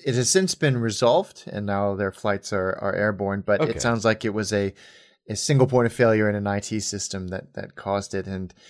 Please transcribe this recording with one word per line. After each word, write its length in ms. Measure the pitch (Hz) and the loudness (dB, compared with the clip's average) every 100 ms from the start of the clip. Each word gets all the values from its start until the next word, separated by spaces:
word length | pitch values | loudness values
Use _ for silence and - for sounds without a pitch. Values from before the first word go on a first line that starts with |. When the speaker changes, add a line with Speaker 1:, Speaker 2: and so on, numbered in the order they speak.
| - | -2
Speaker 1:
it 100 | 123 | 0
has 140 | 123 | 2
since 240 | 185 185 | 2 2
been 240 | - 151 127 | 0 0 2
resolved, 680 | 113 104 120 151 202 - - | 0 2 4 4 2 -8 -12
and 140 | 104 101 | -8 -4
now 300 | 101 101 98 | -2 0 0
their 160 | 98 | -4
flights 400 | - 107 101 - | -2 -2 -2 -2
are, 200 | 101 92 - | -2 -2 -2
are 140 | 98 | -2
airborne. 480 | - 104 98 98 98 95 | 0 0 0 -2 -4 0
But 160 | 101 | 0
Speaker 2:
Okay. 100 | 151 | 2
Speaker 1:
it 100 | 113 | 0
sounds 220 | 120 117 | 0 2
like 220 | 110 110 110 | 2 2 0
it 80 | |
was 180 | 104 104 | -2 0
a, 220 | 104 98 98 - - _ _ - | 0 0 -4 -20 -20 _ _ -10
a 60 | 107 | -6
single 280 | - 123 135 | 2 4 4
point 200 | 127 117 | 4 2
of 80 | |
failure 360 | - 117 110 107 | 4 4 6 2
in 60 | 104 | 0
an 100 | 101 | -2
I 140 | 101 | -4
T 200 | - 110 | -4 -6
system 480 | 98 101 - 98 92 | -4 -6 -8 -8 -8
that, 240 | 92 - | -10 -10
that 220 | - - - | -12 -12 -10
caused 380 | 98 101 101 | -4 -4 -2
it. 140 | 98 95 | -6 -6
And 260 | 95 92 - | -8 -8 -14